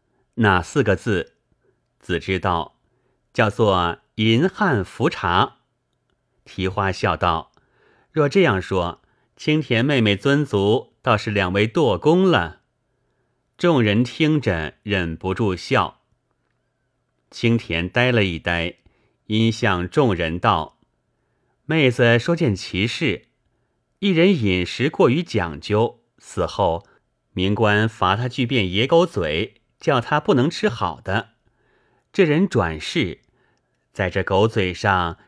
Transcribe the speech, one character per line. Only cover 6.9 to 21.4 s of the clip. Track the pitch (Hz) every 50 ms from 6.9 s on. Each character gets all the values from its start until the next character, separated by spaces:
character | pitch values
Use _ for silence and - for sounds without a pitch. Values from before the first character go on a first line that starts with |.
| 95
笑 | - - 101 85
道 | 80 - 90 82 82 - _ _ _ _ _ _ _ _ _ _ _ _ _ _
：“若 | 156 147 143
这 | - 196 185
样 | 147 104 92 90
说， | - 98 92 87 85 - _ _ _ _ _ _ _ _
青 | _ - - 156 156
田 | 151 - 120 113 120
妹 | 147 147 127 113
妹 | 104 101
尊 | 101 - 139 139 147 151
族 | 139 - 101 98 104 110 131 - _ _ _
倒 | _ 131 113
是 | 104 - 113
两 | 104 101 95 90 92
位 | 101 107
舵 | 113 - 175 156 123 98
工 | 85 - 147 165 180 190 190
了。” | 165 107 87 82 - _ _ _ _ _ _ _ _ _ _ _ _ _ _ _ _ _ _ _ _
众 | _ - 175 165 139
人 | 117 107 101 110 123
听 | 120 - - 160 151 156 151
着 | 123 110 90 82 78 71 - _ _
忍 | 104 101 95 87 82 82
不 | 82 - 92 95
住 | - 117 101 92
笑。 | 87 - - 131 117 92 - - _ _ _ _ _ _ _ _ _ _ _ _ _ _ _ _ _ _ _ _ _ _ _ _ _ _ _
青 | - - - 117 117
田 | 117 - - 82 82 87 90
呆 | - 120 123 127 123
了 | 113 101
一 | 95 85 80
呆， | - 87 87 85 85 87 - _ _ _ _ _ _ _ _ _ _
因 | _ 107 110 113 113
向 | 110 - - 110 95 87 90 92
众 | - 156 143 120 95
人 | 85 85 82 82 85
道 | - 117 98 82 78 - _ _ _ _ _ _ _ _ _ _ _ _ _ _